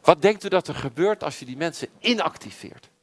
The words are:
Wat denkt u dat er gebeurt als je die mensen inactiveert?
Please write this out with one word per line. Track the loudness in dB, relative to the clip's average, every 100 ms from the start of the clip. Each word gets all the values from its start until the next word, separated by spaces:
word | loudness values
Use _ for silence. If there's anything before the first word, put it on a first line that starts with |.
Wat | 6 6
denkt | 4 2
u | 0
dat | -2 -2
er | -8
gebeurt | -8 -2 -2 0
als | -6 -10
je | -14
die | -6
mensen | -6 -6 -12 _
inactiveert? | -2 0 -2 -6 -18 -16 -18 -18 -20 _